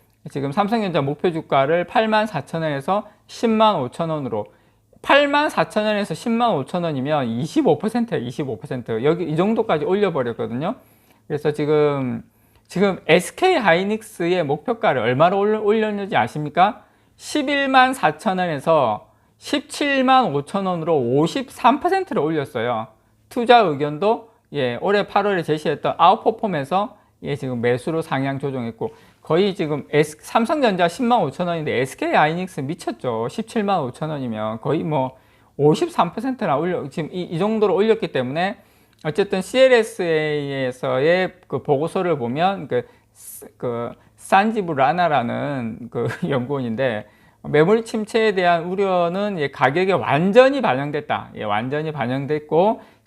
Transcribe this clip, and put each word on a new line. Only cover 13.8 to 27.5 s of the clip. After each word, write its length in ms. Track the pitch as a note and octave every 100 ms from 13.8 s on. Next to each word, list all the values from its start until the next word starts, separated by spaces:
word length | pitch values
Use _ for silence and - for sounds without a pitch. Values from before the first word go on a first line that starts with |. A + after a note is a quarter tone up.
| G3 A3 - - E3+ F3+
목표가를 540 | C#3+ D#3+ - A#3 G#3 F3
얼마로 380 | A3 C3 F3+ G3
올려-, 240 | G3+ G#3+
올렸는지 560 | G#3 A3 G#3+ G3+ G3 -
아십니까? 680 | - D3+ D3 E3+ G3+ - _ _ _ _
십일만 760 | - D4+ C#4 C#4+ C#4 C4 B3+
사천 460 | C4 D#3 D3+ G3+ F#3
원에서 720 | F3+ C#3+ E3 D#3+ A#2 G#2 - _ _ _
십칠만 960 | - C#4+ - - C#4+ C4+ B3+ C4 G3+
오천 320 | C#3 C#3+ G3+
원으로 320 | F#3+ F3 D#3+ D3+
오십삼 840 | A#2+ C#3 E3 C4+ B3+ - A#3 C#4+
퍼센트를 420 | F4 F#4+ F#4 G#3
올렸어요. 640 | D3+ D#3+ C3+ A#2 A#2+ A2 A2+ _ _ _ _
투자 300 | B3 A#3 A#3+
의견도, 720 | F#3+ C#3 D3 D3+ G3+ B3+ - _ _
예, 260 | C#3+ B2+ A#2+
올해 240 | F3+ G3+
팔월에 380 | G3 G3+ G3+ F#3+
제시했던 500 | D#3+ D#3 E3+ C#3+ D3 -
아웃퍼폼에서, 1000 | E3+ A3 B3 A3 G#3+ D#3 C3+ F#3 A3 - _ _
예, 140 | D3
지금 260 | C#3+ C3